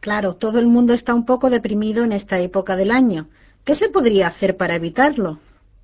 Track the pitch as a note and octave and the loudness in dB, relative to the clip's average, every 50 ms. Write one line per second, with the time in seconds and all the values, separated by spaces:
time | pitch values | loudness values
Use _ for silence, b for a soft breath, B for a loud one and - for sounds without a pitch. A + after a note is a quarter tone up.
0 | - G#3+ G#3 G#3 G3+ F#3+ F3+ - - A3 A3 A#3+ A#3 A#3+ A#3 A#3+ B3 A#3 A#3 A#3+ | -6 -4 -4 -2 -2 -4 -4 -4 -6 -2 0 2 4 4 4 6 6 4 2 0
1 | - - A#3 A#3+ A#3 A#3+ B3+ B3 B3+ C4 B3 A#3 A#3 G#3 G#3 G#3 G#3+ G#3+ G#3+ A3+ | 0 0 -2 -2 0 0 0 0 2 0 0 0 -2 -2 -4 -2 -2 -2 -2 -2
2 | A#3+ A#3 G#3 G3+ G3 - G3 F#3 F3+ F3+ F3+ G3 F#3+ F#3+ F#3+ F#3 F#3+ G3 F3 C4 | -2 -2 -2 -4 -6 -4 -4 -4 -4 -2 -4 -4 -4 -2 -2 -2 0 0 2 2
3 | C4 A#3+ F#3+ D#3+ D#3 b b b b b b b b - F#3+ - G4+ A4 - G4 | 2 2 0 -2 -8 b b b b b b b b -2 -2 0 0 0 0 2
4 | C#4 A#3 G#3+ G3 F#3 E3+ F3 - - F#3+ F#3 F#3+ F#3 E3 E3+ E3+ E3 E3+ D#3 - | 2 2 2 2 2 0 -2 -2 -2 -2 -2 -2 -2 -4 -2 -4 -4 -6 0 2
5 | C4 D4 D4 C#4 G3+ E3+ D#3 D#3 b b b b b b _ _ | 2 2 2 0 -4 -6 -6 -10 b b b b b b _ _